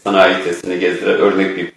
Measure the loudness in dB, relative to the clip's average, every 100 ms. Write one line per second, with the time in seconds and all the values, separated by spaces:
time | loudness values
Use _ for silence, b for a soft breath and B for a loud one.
0 | 0 2 4 2 -4 -6 -6 -2 -2 -2
1 | 0 2 2 2 0 -4 -8